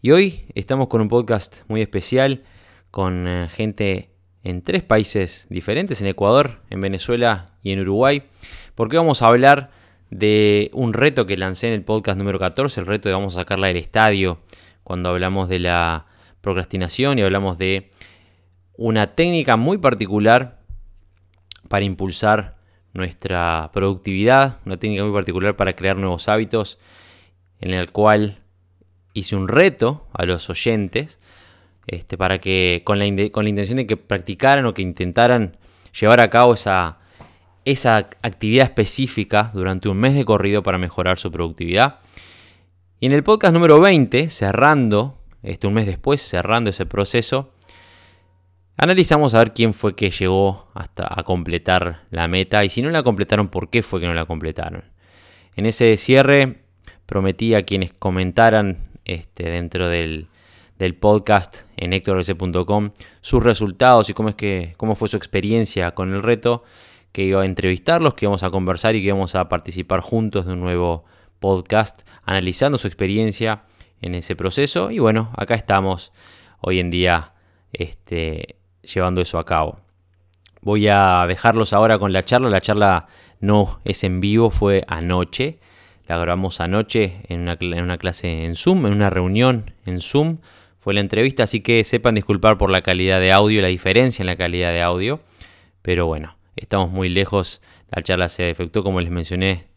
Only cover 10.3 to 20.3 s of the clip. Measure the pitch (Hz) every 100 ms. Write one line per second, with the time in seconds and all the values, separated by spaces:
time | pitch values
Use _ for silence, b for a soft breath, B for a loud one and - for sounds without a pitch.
10.3 | 107 107 104 104 - 120 107 135 127 95
11.3 | 95 95 92 117 110 90 107 107 95 101
12.3 | 95 92 85 139 - 92 104 104 95 98
13.3 | 87 87 98 95 87 - 110 110 101 92
14.3 | 85 b b b b - 90 90 90 92
15.3 | 95 92 92 87 87 85 80 - b b
16.3 | b 104 92 90 95 90 - 135 135 98
17.3 | 98 98 87 92 95 95 b b b b
18.3 | b b _ _ - 113 110 101 - 175
19.3 | 170 139 110 127 196 143 113 98 104 107